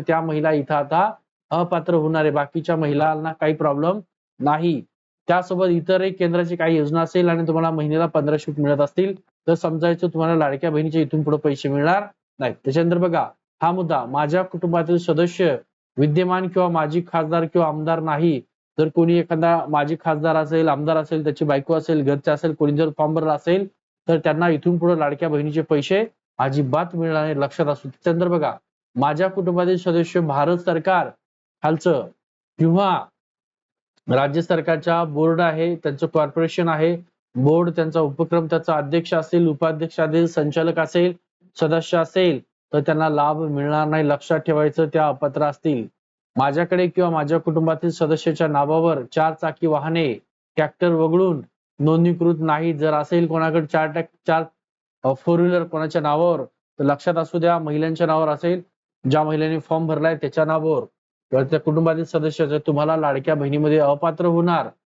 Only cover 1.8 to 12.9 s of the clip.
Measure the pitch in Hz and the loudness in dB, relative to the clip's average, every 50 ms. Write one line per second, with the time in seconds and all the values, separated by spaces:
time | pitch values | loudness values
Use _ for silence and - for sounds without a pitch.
1.8 | 160 180 170 165 151 156 160 160 156 151 143 147 143 143 - 165 156 175 170 160 | -2 0 0 0 2 0 0 2 2 2 0 0 -2 -4 -6 -6 -4 -2 -2 0
2.8 | 160 143 147 143 151 156 156 151 156 160 156 - 156 156 156 160 170 151 143 143 | 0 0 0 0 0 0 0 -2 -6 -8 -6 -2 -2 -2 0 0 0 0 0 0
3.8 | 156 170 196 214 185 _ _ _ _ _ _ - 131 143 151 156 170 175 156 120 | 0 -2 -2 -4 -6 _ _ _ _ _ _ -4 0 0 0 2 0 0 -2 -2
4.8 | - _ _ _ _ _ _ _ _ - 175 180 175 - 190 175 190 180 175 170 | -6 _ _ _ _ _ _ _ _ 0 0 0 0 -2 -2 0 0 2 2 0
5.8 | 165 180 185 185 185 196 185 190 180 170 170 175 175 170 175 175 165 165 165 156 | 0 0 0 2 0 -2 -2 -2 -2 0 0 0 -2 -2 -2 -2 0 2 2 2
6.8 | 147 147 156 165 165 165 - 185 175 175 165 165 165 165 156 160 165 165 160 156 | 2 0 0 0 0 0 0 2 2 2 2 0 0 0 0 0 0 0 0 -2
7.8 | 151 147 151 160 170 160 - 156 143 147 151 147 - - 147 147 147 143 147 139 | -2 0 0 0 0 0 0 0 0 0 0 -2 -2 -4 -4 -2 0 0 2 2
8.8 | 143 - - 180 190 196 190 - _ _ _ _ _ - 170 165 - 165 160 160 | 0 0 0 -2 -2 -2 -4 -8 _ _ _ _ _ 0 0 0 0 -2 -2 0
9.8 | 165 175 170 175 180 170 - 160 160 165 165 160 151 143 139 135 175 165 151 151 | 0 0 0 0 -2 -2 -2 0 0 2 2 2 2 0 -2 -2 -2 -2 0 0
10.8 | 156 160 151 165 156 135 - 156 147 147 151 151 - 151 139 - - 139 139 143 | -2 0 0 0 0 0 0 -2 0 0 0 0 0 -2 -2 -2 -2 -2 -2 0
11.8 | 143 160 180 202 208 202 - _ _ _ _ - 135 120 107 - - 143 135 165 | 2 2 0 0 -2 -6 -12 _ _ _ _ -6 -6 -6 -6 -6 -4 -2 0 0
12.8 | 170 170 | 2 2